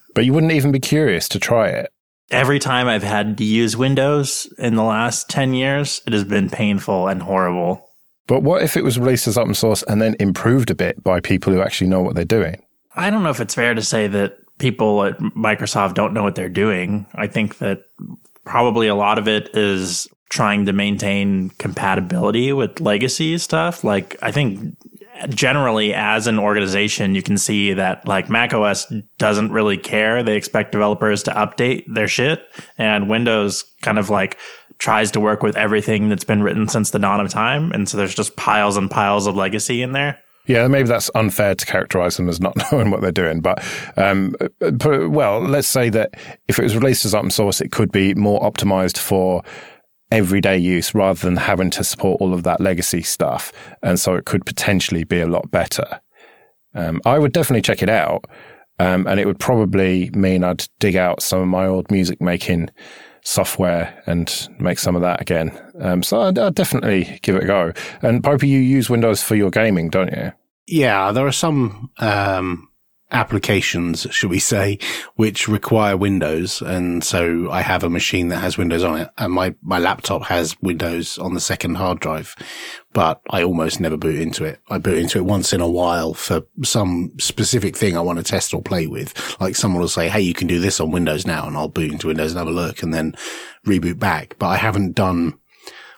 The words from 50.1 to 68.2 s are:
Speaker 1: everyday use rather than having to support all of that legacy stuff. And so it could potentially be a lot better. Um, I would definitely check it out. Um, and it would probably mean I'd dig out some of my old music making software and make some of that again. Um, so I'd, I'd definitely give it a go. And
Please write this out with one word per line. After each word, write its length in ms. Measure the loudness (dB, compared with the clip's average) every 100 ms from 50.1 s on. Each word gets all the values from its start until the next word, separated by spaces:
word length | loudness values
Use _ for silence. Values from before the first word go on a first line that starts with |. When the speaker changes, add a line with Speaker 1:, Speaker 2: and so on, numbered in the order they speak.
Speaker 1:
everyday 480 | 2 4 2 2 2
use 360 | 2 2 0
rather 260 | 2 2 2
than 160 | 0 0
having 340 | 0 0 0
to 140 | 0
support 360 | -4 -2 0 2
all 140 | 0
of 80 | 0
that 180 | 0 0
legacy 420 | 0 0 -2 -4
stuff. 500 | -4 -2 -2 -2 -8 -14 -20 -6
And 160 | -2 0
so 160 | 0
it 120 | -2 -2
could 180 | -4
potentially 600 | -4 -4 0 0 0 -2
be 160 | 0 0
a 60 | 0
lot 240 | -2 0
better. 500 | -2 0 -4 -6 -10 -16 _ -20 _ _ _ _
Um, 260 | -8 -4 -2 2
I 120 | 4
would 140 | 4
definitely 300 | 2 2 2
check 200 | 2 0
it 60 | 2
out. 360 | 2 2 -2 -6 -18 -20 -20 _ 0
Um, 260 | 2 2 2
and 140 | 2
it 60 | 0
would 120 | 0
probably 720 | 2 2 2 2 2 2 0
mean 320 | 0 2 2
I'd 240 | 0 -2 -8 _
dig 160 | 2 2
out 260 | 2 0
some 180 | -2 -2
of 60 | 0
my 200 | 0 0
old 240 | 0 0
music 280 | 0 0 0
making 500 | -2 -2 0 -2 -2 -10 -20 -20 -20 -16
software 800 | -4 -2 -2 0 0 0 -4 -8 -4
and 420 | -2 -2 -6 -10 -4
make 200 | -2 0
some 160 | 0
of 80 | 0
that 180 | 0 -2
again. 380 | -2 -2 -2 -6 -16 -8
Um, 220 | -2 0
so 180 | 0 2
I'd, 180 | 2 2
I'd 160 | 0
definitely 640 | 0 0 0 2 0 0 -4
give 140 | 0 0
it 80 |
a 20 | 2
go. 260 | 2 0 -4 -12 -2
And 200 | 0 2